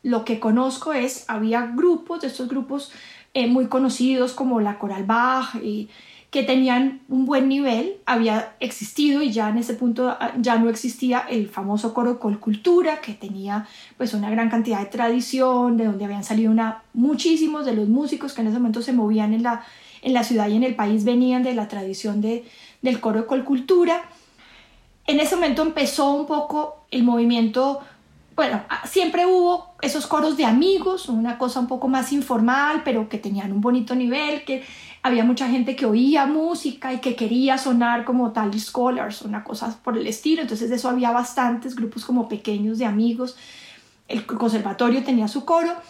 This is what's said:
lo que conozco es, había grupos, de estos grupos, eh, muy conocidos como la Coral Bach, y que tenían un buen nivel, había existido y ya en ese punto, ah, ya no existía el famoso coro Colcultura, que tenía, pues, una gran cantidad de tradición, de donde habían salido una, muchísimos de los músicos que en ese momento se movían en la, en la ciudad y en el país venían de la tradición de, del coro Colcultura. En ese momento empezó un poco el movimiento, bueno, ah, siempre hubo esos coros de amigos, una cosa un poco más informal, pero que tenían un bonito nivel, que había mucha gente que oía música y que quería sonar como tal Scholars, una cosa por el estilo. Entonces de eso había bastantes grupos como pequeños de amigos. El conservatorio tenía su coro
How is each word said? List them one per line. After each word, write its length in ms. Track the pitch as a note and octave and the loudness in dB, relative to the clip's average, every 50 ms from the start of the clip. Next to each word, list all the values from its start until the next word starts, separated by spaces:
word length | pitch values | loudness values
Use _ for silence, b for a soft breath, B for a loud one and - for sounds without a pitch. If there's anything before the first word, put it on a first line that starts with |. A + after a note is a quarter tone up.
| - | -2
lo 200 | A#3+ A#3+ G#3+ A3 | 0 0 0 0
que 160 | - A3+ A3 | -2 -4 -2
conozco 540 | - A3 A3 B3 C4 C4 B3+ - - D#4 D4+ | 2 2 2 4 2 0 -2 -4 -6 -4 -2
es, 320 | B3+ B3 C4+ - - - | -2 -2 -4 -6 -8 -10
había 460 | - A3 G#3+ A3 A3 A3+ A#3+ A#3+ A#3 A#3+ | -8 -6 -2 -2 0 0 0 -2 -2 -2
grupos, 460 | C#4 F4 F4+ E4 D#4+ - - E4+ E4 | 2 4 4 4 2 -2 -8 -8 -6
de 60 | C#4+ | -6
estos 200 | B3+ - - B3+ | -6 -6 -6 -6
grupos, 440 | A#3+ C4+ C4+ - - C4+ C#4+ - - B B B B B B B B - | -4 -4 -4 -4 -4 -6 -8 -8 -10 B B B B B B B B -2
eh, 140 | C4+ A#3+ | 0 2
muy 200 | A#3+ B3 C4 B3 | 4 4 4 2
conocidos 640 | - C4 B3+ C4+ B3 - - B3 C4 C4 B3+ B3 B3+ - | 2 2 2 2 2 2 2 2 2 2 2 0 0 0
como 280 | - C4+ C4 A#3+ A3 | -2 0 0 2 2
la 180 | G#3 G#3 G#3 - | 0 0 -2 -4
Coral 240 | G#3 G3+ F#3+ G3 F#3+ | -6 -6 -6 -4 -2
Bach, 520 | G3+ A3+ A#3+ B3 B3+ C4 C4 A#3+ - A#3+ A3 | 0 2 2 2 2 2 0 -2 -4 -8 -8
y 280 | - G#3+ G#3 G#3+ G#3+ B B B B B B B B B | -6 -6 -6 -6 -8 B B B B B B B B B
que 120 | - C#4 A3+ | -4 -2 0
tenían 580 | C4 C4 C4 C4 B3+ B3 B3 C4+ C4 - - - - | 2 2 4 4 4 4 2 2 0 -2 -6 -8 -2
un 160 | C4 C4 C4 | 0 0 2
buen 240 | C4 C#4+ C4 C4+ C4+ | 2 2 2 4 2
nivel, 480 | C#4 C#4 C#4 B3+ A3+ A3+ D#4 G4 G4 - - | 2 2 2 2 0 0 -2 -4 -6 -6 -4
había 500 | - A#3+ A3+ A3+ A3 G#3+ A3 - - - - | -2 0 2 2 2 0 0 -4 -6 -10 -8
existido 600 | C4 A3 - - G#3 - - D4+ D4 D4 C#4 D4 | -8 -8 -8 -8 -12 -8 -2 0 2 2 2 2
y 120 | D4+ A#3+ G#3 | 0 0 0
ya 160 | A3+ G#3+ G#3+ | 0 0 0
en 80 | G#3+ | 0
ese 160 | A#3+ A3+ - A#3 | 0 -2 -2 -4
punto, 360 | - B3+ A#3+ A3 B3+ B3+ B3 | -2 0 0 0 0 0 -2
ah, 220 | - - - - - B3 | -2 -2 -6 -4 -2 0
ya 180 | A3+ B3 A#3 | 0 2 4
no 120 | A3+ A3+ A#3 | 4 4 2
existía 560 | A3+ - - A#3+ - - C4 B3 A#3+ B3+ - - | 0 -2 -4 -6 -4 -2 -2 0 0 0 -2 -2
el 200 | B3 A3 G3+ - | -2 -4 -4 -4
famoso 440 | - G3 G3 G3+ G#3 G#3 A3 A3+ A3+ | -6 -8 -4 -2 -2 -2 -2 -2 -2
coro 280 | B3 A#3 A#3+ B3 B3 | 0 0 0 -2 -2
Colcultura, 800 | - G#3 G#3 - - A3+ G#3 - - F4+ F4 F4+ E4+ D#4 D4+ D4+ | -2 -4 -4 -4 -2 -4 -2 0 2 4 4 4 4 2 -2 -4
que 120 | - A#3 G#3 | -8 -12 -12
tenía, 540 | - G#3 G3 G3 G3 G3 G3+ G3+ G#3+ G#3+ B B B B B B | -12 -10 -12 -10 -8 -8 -6 -6 -6 -8 B B B B B B
pues, 160 | - B3+ A3 A3 | -6 -6 -4 -2
una 160 | G#3 G3+ G#3+ | -2 -2 0
gran 200 | A3 A3+ A3+ A3 | 0 0 0 2
cantidad 300 | A#3 A#3 A3 A#3 G#3+ G3 | 0 0 0 0 -2 -2
de 60 | G3+ | -4
tradición, 880 | - - B3 A#3 A#3 A#3+ B3+ A#3+ - B3+ C4 C4 B3+ B3+ B3 B3 A#3+ A#3 | -6 -4 -2 0 0 0 0 0 -2 0 2 2 2 4 2 2 2 2
de 100 | A3+ A3+ | 2 2
donde 200 | G#3+ G3 G3 G#3 | 0 0 -2 -4
habían 180 | G3+ G3+ G#3 - | -6 -6 -6 -4
salido 260 | - G#3+ A3 A3+ A3 | -2 0 2 4 4
una, 340 | A3 A3+ A3+ A3 A3 - - _ - | 4 2 2 0 -4 -8 -12 _ 0
muchísimos 720 | A#3 B3 D4+ C#4+ - - E4 E4 D#4 D#4+ D4+ D4+ D4+ C#4 | 2 2 2 2 2 2 2 2 4 2 0 0 -2 -2
de 80 | C4 A3 | -2 0
los 160 | G#3+ G#3 G#3 | 0 2 2
músicos 420 | A#3 C#4 D4+ B3 D#4 E4 D4 C4+ | 2 2 2 -2 -4 -4 -6 -8
que 80 | - A#3 | -6 -4
en 80 | A3+ | -2
ese 120 | G#3+ A3 B3 | -2 0 0
momento 220 | B3 A3 G#3+ A#3+ | 0 0 0 -2
se 120 | A#3 C4+ B3+ | -2 0 0
movían 400 | A#3 G#3+ G#3 A3 A3 G#3+ G#3+ A3 | 2 2 2 2 2 2 2 0
en 100 | A3+ A#3+ | 0 0
la, 220 | A#3+ A#3 A3+ B B B B B B B B | -2 -2 -4 B B B B B B B B
en 120 | B B3+ B3+ | B 0 0
la 100 | A#3+ G#3+ | 2 2
ciudad 240 | - A#3+ G#3+ G#3 | 2 2 2 2
y 80 | G#3 G#3+ | 2 2
en 80 | A3+ B3+ | 2 2
el 100 | B3+ A3 | 2 0
país 300 | - G#3 G3+ A3 G#3+ G#3 | 0 0 2 2 2 2
venían 400 | B3 A#3+ B3 B3+ B3+ B3+ B3+ B3 | 2 4 4 4 4 2 2 0
de 100 | B3+ A#3+ | 0 -2
la 140 | A3 G#3 | -2 -4
tradición 540 | G#3 G3+ G3+ F#3+ F#3+ F#3+ - - G#3 G3+ G#3 | -4 -6 -8 -6 -8 -8 -6 -4 -4 -2 -2
de, 240 | G#3 A3 A#3 A#3+ B B B B B B B B | 0 -2 -2 -4 B B B B B B B B
del 200 | B3 C4 A#3+ - | -2 -2 0 0
coro 260 | - A3 G#3 A3 A3+ | 0 0 0 0 0
Colcultura. 720 | - C4+ C4 B3+ C#4+ C#4 B3 - - F#4 F4 F4 E4 E4+ F4 - - b b b b b b b b b b b b b b b b _ _ - | 0 -2 -2 0 0 -2 0 2 4 4 4 4 4 2 0 -4 -10 b b b b b b b b b b b b b b b b _ _ -4
En 120 | D4+ C#4+ D4 | 0 2 2
ese 160 | D4+ D4+ F4+ | 2 2 2
momento 280 | F4 E4+ C#4+ A3+ D#4 D#4 | 2 2 0 2 0 0
empezó 500 | D#4+ - D4+ C4+ - - D4+ C#4 C#4+ C#4+ | 0 0 0 -2 0 0 2 2 2 2
un 140 | C#4+ D4 | 0 0
poco 580 | D#4+ D4+ D4 D4 - D4+ D4+ D4+ D4+ - - _ - | -2 -2 -2 -2 -2 -2 -4 -4 -4 -8 -14 _ -4
el 120 | B3+ B3+ A#3 | 0 2 4
movimiento, 800 | A#3+ A#3 A#3 A#3 A#3+ A#3+ A#3 A3+ G#3+ A3 B3+ C4 C#4 C#4 C#4 B B B B _ _ _ - _ _ - | 4 4 4 4 4 4 4 2 2 2 0 0 0 -2 -4 B B B B _ _ _ -20 _ _ -2
bueno, 260 | - C#4+ B3 A#3 G#3 - - | -2 0 0 0 -4 -6 -6
ah, 180 | - - - | -8 -8 -6
siempre 380 | - - F#4+ F4 D#4+ - E4+ F4+ | -2 0 0 0 2 2 2 4
hubo 500 | F#4 F#4 F4+ F4 F4 F4+ F4 - - - - | 4 4 4 4 4 2 0 -4 -10 -12 -6
esos 260 | - C4+ C#4 D4 - | -4 -4 -4 -4 -2
coros 300 | - D#4+ D4+ D4+ D#4+ C#4 | 0 0 2 2 2 2
de 80 | D4+ C#4 | 2 2
amigos, 640 | A3 A3+ C4+ E4+ F#4+ G4 E4 - F#4 F#4+ F#4 - C4+ | 4 4 4 4 4 2 2 0 -2 -4 -4 -4 -4
una 280 | A#3 A3 A3+ A#3+ A#3 | -2 -2 -2 -2 -2
cosa 220 | - B3+ B3 B3 C4 | -2 -4 -2 -2 -2
un 80 | A#3+ | -2
poco 220 | B3+ C4 B3 C#4 B3+ | -2 -4 -2 0 0
más 240 | C4+ C4 A#3+ - C#4 | 0 0 0 0 -2
informal, 680 | C#4+ - - B3 G#3+ A3+ A#3+ C4 C#4 C#4+ D4+ D#4 D4+ - | -2 0 0 0 2 2 4 4 2 2 2 0 -2 -2
pero 240 | C#4 A#3 A3 G#3+ - | -2 -2 -2 -2 -4
que 80 | A3+ | -6
tenían 340 | G#3+ - G3 G3+ G3+ G3 G3 | -8 -6 -4 -6 -4 -4 -4
un 80 | G3 G#3 | -2 0
bonito 360 | G#3+ B3 B3 B3+ A3 - B3+ | 2 2 2 2 0 0 -2
nivel, 500 | B3+ B3 A#3 C4 D4 D4 D4 D4 C#4+ - | -2 0 0 0 -2 -2 -2 -4 -4 -4
que 180 | C#4 C4 C4 B B B B B B B B - | -6 -6 -6 B B B B B B B B 0
había 200 | B3+ B3 A3+ A3+ | 0 2 4 4
mucha 260 | B3 B3 B3 C4 A#3+ | 4 2 2 0 0
gente 260 | C4 B3+ A3 C4+ B3+ | 0 0 0 0 -2
que 120 | - C4+ | 0 0
oía 400 | A3 G#3+ A#3 B3+ C#4 D#4 C#4+ C4+ | 2 4 4 4 4 4 4 2
música 640 | C#4 D#4 D#4 D#4+ E4+ F4 - - C4+ - - - C4 B3+ | 2 0 0 0 -2 -2 -4 -6 -6 -8 -6 -8 -6 -6
y 60 | - | -4
que 160 | - B3+ A#3 | -4 -4 -4
quería 420 | - A3+ G#3 A#3+ B3+ C4+ C4+ C4 | -2 -2 0 2 2 2 2 2
sonar 480 | C4 - C4 A#3+ A#3 A#3+ A#3+ A#3+ A#3 A3+ | 0 0 2 2 2 2 2 0 -2 -2
como 280 | C4 B3 B3+ A#3+ A3 - | 0 0 0 0 0 0
tal 260 | A3+ G#3+ G3+ G3+ G#3+ | 0 0 0 -2 -4
Scholars, 640 | - - - B3+ B3 B3+ B3+ B3+ - G#3+ G#3 - - | -6 -4 -2 0 0 0 0 -2 -4 -6 -8 -10 -8
una 200 | G#3 G#3 G#3+ G#3+ | -8 -8 -8 -8
cosa 360 | - A3+ - A3 A3+ A3 - - | -10 -10 -8 -8 -8 -8 -8 -6
por 140 | B3+ A3 | -4 -4
el 80 | A3 - | -4 -4
estilo. 380 | A3 A3 - - D4+ D#4+ E4 C#4 | -4 -6 -2 0 0 0 0 -2
Entonces 260 | - G#3+ G#3+ A#3 A3+ | -4 -4 -4 -4 -4
de 60 | B3+ | -4
eso 140 | A#3 - B3 | -2 -2 0
había 200 | B3 B3 B3 A#3 | 0 0 2 2
bastantes 640 | A#3+ B3 A#3+ - - C4+ B3 A#3 A#3+ A#3 - B3+ - | 2 0 -2 -2 -2 0 0 0 0 -2 -6 -8 -6
grupos 300 | B3 A3+ A3 - A3+ - | -6 -6 -6 -6 -8 -4
como 240 | - B3 A#3+ A3 - | -2 0 0 0 -2
pequeños 480 | G#3+ G#3 - A3 G#3 G3+ G#3 A3 A3+ | -6 -6 -4 -4 -2 -2 -2 -2 -2
de 80 | A3+ B3 | -2 -2
amigos. 500 | G#3+ G3+ G#3+ A3+ A#3+ A3+ B3 B3+ B3 - B B B B B B B B B B B B B _ | 0 0 2 2 2 0 -2 -6 -8 -10 B B B B B B B B B B B B B _
El 200 | - A3+ G#3+ - | -8 -8 -8 -6
conservatorio 760 | - A#3 A3 A#3+ A3 A3 G#3+ G3+ G3 G3 - A#3+ A#3+ B3+ C4+ B3+ | -6 -4 -2 0 0 0 0 -2 -4 -2 0 2 2 2 2 2
tenía 240 | C#4 B3+ A3+ G#3+ | 2 2 2 2
su 160 | G#3 - C#4+ - | 0 -4 -4 -2
coro 300 | F4 E4 E4+ E4 E4+ F4 - B | 0 2 2 2 0 -4 -6 B